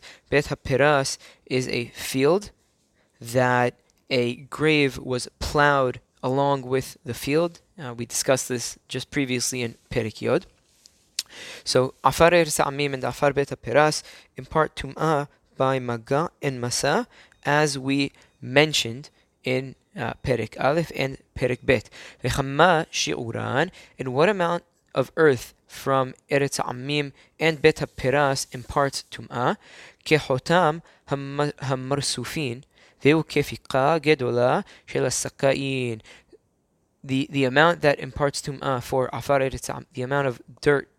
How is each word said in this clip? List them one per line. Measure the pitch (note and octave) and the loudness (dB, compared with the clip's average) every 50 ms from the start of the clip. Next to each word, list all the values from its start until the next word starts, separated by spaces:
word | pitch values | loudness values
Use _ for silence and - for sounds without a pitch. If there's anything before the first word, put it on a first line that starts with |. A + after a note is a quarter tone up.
| - - - - _ - | -8 -16 -20 -20 _ 0
בית | - C#3+ - - | 0 0 0 0
הפרס | C#3+ - - - C3+ B2 C#3 D3+ D3 C3+ C3+ - - - - - - _ _ | -4 -6 -2 0 2 4 4 4 4 4 2 -2 -6 -10 -12 -20 -20 _ _
is | - C3 B2+ B2+ | -4 -2 -2 -2
a | - - B2 A#2+ A#2 - | -2 -4 -4 -4 -6 -10
field | - - - - C3 C3+ D3+ F3 G#3 G#3 - - _ _ _ _ _ _ _ _ _ _ _ _ - | -10 -8 -4 0 2 4 4 4 2 0 -6 -18 _ _ _ _ _ _ _ _ _ _ _ _ -18
that | A#2 A#2 A#2+ C3 B2 B2 B2 B2 B2 B2 - _ _ _ _ _ _ - | -8 -2 0 2 4 4 4 2 2 0 -2 _ _ _ _ _ _ -2
a | C3+ B2 A#2+ A#2+ B2 | 0 0 0 0 -4
grave | - C#3 - - - D3+ D#3 D#3 D3 C#3+ C3+ A#2+ | -6 -12 -12 -4 0 2 4 4 4 2 2 0
was | - - C3 B2+ B2 - - - - | -4 -6 -6 -6 -6 -6 -8 -10 -10
plowed | - - - D3+ C#3+ D3 C#3+ C#3 C3 B2 B2 - - _ _ _ - | -6 -2 2 4 4 6 4 4 2 0 -2 -6 -12 _ _ _ -4
along | B2+ C3 C#3 C#3 C#3+ C#3 C3+ | -2 0 2 2 2 0 -2
with | B2 B2 C3 C3 C3 - - _ - | -2 -2 -2 -2 -2 -4 -12 _ -12
the | C3+ A#2 | -10 -10
field. | - - C#3 C#3+ D#3+ F3 E3+ E3+ - _ _ _ | -6 -2 0 0 0 0 -2 -4 -10 _ _ _
Uh, | F3+ D3+ B2 A#2+ | -14 -14 -12 -10
we | A#2 A#2 | -10 -10
discussed | - - - - - C3 B2+ - | -6 -6 -2 0 2 0 0 0
this | - B2+ A#2+ - - - - _ | -4 -6 -6 -6 -8 -12 -14 _
just | - - C3 - - | -10 -10 -10 -8 -4
previously | - D3 C#3 B2 B2+ A#2+ - - B2+ B2+ | -4 -2 -2 -2 -2 -2 -2 -4 -4 -4
in | B2 A#2 A#2 _ _ - | -6 -6 -8 _ _ -6
Perek | - B2 A2 A2 - - | -4 -4 -4 -4 -6 -4
Yod. | A2+ A2+ B2+ - - - _ _ _ _ _ _ _ _ _ _ _ _ _ - - _ - - - - - - - | -2 0 0 0 -2 -6 _ _ _ _ _ _ _ _ _ _ _ _ _ -10 -10 _ -12 -18 -18 -16 -16 -12 -4
So, | - - C3 B2+ C3 - _ - | 0 2 2 2 0 0 _ 0
Afar | C3+ - - E3 E3+ | 2 4 6 6 8
Eretz | F3 E3+ E3 D3+ - - | 8 6 4 4 2 0
Amim | C#3+ C#3+ C#3 C#3+ D3 C#3 C3+ | 0 0 0 -2 -2 -2 -2
and | C3 B2+ | -4 -4
Afar | B2 B2 - D3+ C#3+ | -6 -2 0 0 0
Bet | C3 C#3+ C#3 - | 2 0 -2 -2
HaPeras | C3 - - A#2 A#2 C#3+ D3+ D3+ D3+ - - - - - - _ _ | -4 -10 -4 2 4 4 4 4 2 -2 -6 -12 -20 -20 -20 _ _
impart | - C3 - - D#3+ D#3 - - | -18 -10 -2 0 0 0 0 -2
Tum'ah | - - C3+ - - D3+ E3 D#3 C#3+ D3 - _ _ _ _ _ | -8 -10 -8 -6 -2 0 0 0 0 -2 -4 _ _ _ _ _
by | - C3+ C3 C3+ C3 | -2 0 0 0 0
Maga | B2 A#2+ A#2+ A2+ A#2 - C3+ D3 E3+ - _ - | -2 -4 -6 -6 -4 -2 0 0 0 -2 _ -6
and | - C#3+ C3 B2 | -6 -4 -4 -4
Masa, | A#2 B2 - - - C#3 E3 A3+ B3 - _ - - _ _ _ - | -4 -4 -4 -2 0 0 0 0 -2 -4 _ -20 -20 _ _ _ -2
as | D3 D3 D3+ D#3 D3 C#3 C3+ | 0 2 2 2 2 0 -2
we | C3 C#3 C#3 C#3 C#3 C#3 - _ _ _ _ _ | -2 -2 0 0 0 -2 -6 _ _ _ _ _
mentioned | B2 B2 B2+ C#3+ D#3 D#3 C#3+ - - A#2 A#2 C3+ - - _ _ _ _ _ _ - | -6 0 2 4 4 4 2 -2 -2 -4 -6 -12 -14 -18 _ _ _ _ _ _ -4
in, | B2+ B2+ C3 C3+ C3 - _ _ _ - | -2 -2 -2 -4 -6 -14 _ _ _ -10
uh, | F#3+ A#2+ A2+ - - - | -8 -6 -6 -6 -4 -2
Perek | C#3 B2 A2+ A2 - - - | -2 -2 -2 -2 -6 -4 -2
Aleph | - C3+ D#3 E3+ D#3 - - | 0 0 2 0 0 -2 -2
and | D3 C#3 C3+ C3+ - _ _ - | -4 -4 -4 -6 -10 _ _ -6
Perek | - B2+ B2 B2 - - | -4 -2 -2 -2 0 2
Bet. | C#3 B2+ A#2+ - - - - - - - _ | 2 2 2 0 -4 -16 -20 -20 -20 -12 _
V'chama | - B2+ - C#3+ C3+ C3+ C#3 D3 E3 F#3 E3 D#3 - - | -6 -4 -2 -2 -2 0 4 4 6 6 6 4 2 -2
shi'uran, | - - - D3 D#3 - B2 A2+ A2 A2 A2 A2+ A#2 C3+ E3 F#3 - - - - _ | -4 -4 -2 -2 -4 -4 -6 -6 -6 -6 -4 -2 0 0 0 -2 -4 -12 -20 -16 _
and | - C3+ C3 B2 | -10 -8 -2 0
what | C#3 E3 | 2 2
amount | G#3 G#3 F#3 F3 E3+ F3 E3+ - _ _ _ _ _ - | 2 2 2 0 0 -2 -2 -6 _ _ _ _ _ -4
of | - B2+ - - | -4 -2 0 2
earth | E3+ D#3+ D3+ C3 A2+ - - - _ _ | 4 4 4 4 2 -2 -12 -20 _ _
from | _ - - - C3+ C3+ C3+ C3 C3 - _ _ - | _ -16 -8 -4 0 0 0 0 -2 -6 _ _ 0
Eretz | D3 C#3 C#3+ C3+ - - - | 0 0 0 0 -2 -4 -6
Amim | - B2+ B2 B2+ C#3+ D3 D3 C#3+ C#3 - _ - _ _ - | -6 -8 -8 -6 -4 -2 -2 -4 -4 -8 _ -20 _ _ 0
and | D3+ E3 D#3+ C3+ | 0 0 2 4
Bet | C#3+ D#3 D3 | 2 2 2
HaPeras | - C#3+ - _ - - B2+ C3 D3 C#3+ C3+ C#3 - - - - | 2 -4 -10 _ -4 -2 0 2 2 2 2 0 -2 -6 -8 -12
imparts | B2+ A#2 - - D3 C#3 C#3 - - - - | -14 -10 -4 -2 0 0 0 -2 -6 -12 -14
Tum'ah? | - - A2+ - - A#2+ B2 D#3 A3 - - - - - - - - _ - | -16 -16 -14 -10 -6 -2 -2 -2 -2 -4 -8 -20 -20 -20 -20 -20 -20 _ -2
Kehotam | - D#3 C#3+ - - C3 B2 - - E3+ F3+ F3 D3+ D#3+ E3+ - _ _ _ _ | 0 0 2 2 0 -2 -2 0 2 2 4 4 2 0 -2 -8 _ _ _ _
ham-, | - C#3+ C#3 C#3 C#3 C#3 C#3+ D3 D3 - - | -6 -6 -6 -6 -6 -4 -2 -2 -2 -4 -6
hamarsufin, | C3+ C3 C#3 C3 B2+ C3 C#3 C#3 C3 - - B2+ A#2+ - - D#3+ D3 B2 A#2 C3 - _ _ _ - _ _ _ | -6 -4 -4 -4 -2 -2 -2 -2 -2 -4 -4 -6 -6 -6 -6 -6 -6 -6 -6 -10 -14 _ _ _ -20 _ _ _
ve'u | - C3+ D#3+ D#3+ D3+ | 4 6 6 4 2
kefika | - - C#3+ C#3+ - - - - - - C3 C3+ D3 E3 D#3+ | 0 0 -2 -2 -2 -6 -12 -6 -2 0 2 2 2 2 2
gedola | C3+ D3+ D3+ C3+ B2+ A#2+ A#2+ A#2+ A#2+ B2+ D3 G3 G3 - - - _ | 2 2 2 2 0 0 0 2 2 2 2 0 -2 -6 -14 -20 _
shel | - - C3+ C#3 | -6 -4 -2 -2
hasakain. | B2+ - - - C3+ - - C#3+ C3+ C3+ - C#3 C3+ C3+ C3 B2 A#2+ A2+ A2 - - - - _ _ - - _ _ _ _ _ _ _ _ _ _ _ _ - | -2 -2 -4 -6 -8 -4 0 2 2 2 0 -2 -4 -4 -2 -4 -4 -6 -8 -12 -18 -20 -20 _ _ -20 -20 _ _ _ _ _ _ _ _ _ _ _ _ -6
The, | C3+ C3 C3+ C#3+ - | -2 -2 -2 -2 -2
the | D3 C#3 C3+ | 0 0 0
amount | B2 B2+ C#3+ D#3+ E3+ E3+ D#3 | 2 4 4 4 4 4 2
that | D#3 C#3+ - - | 2 2 2 0
imparts | D#3 C3+ - - D3 C#3+ - - | -2 -8 -4 -2 -2 -2 -2 -4
Tum'ah | - D3+ C3+ - - C#3 C3 B2 - | -8 -10 -8 -6 -4 -4 -4 -4 -4
for | - C3+ C3 B2 - - | -2 -2 -2 -2 -2 -4
Afar | B2+ - - C#3+ C3+ | -4 -2 0 2 2
Eretz | C3+ C3 B2 A#2+ - - - | 0 -2 -4 -6 -8 -8 -10
Am-, | C3+ B2 _ - | -10 -12 _ -10
the | B2 | -8
amount | B2 B2+ C#3 C#3+ C#3 | -6 -2 -2 0 0
of | C3 A#2 - - - A#2+ _ | -2 -4 -6 -12 -20 -10 _
dirt | - D3 C#3+ C#3 - - _ | 2 2 2 2 0 -6 _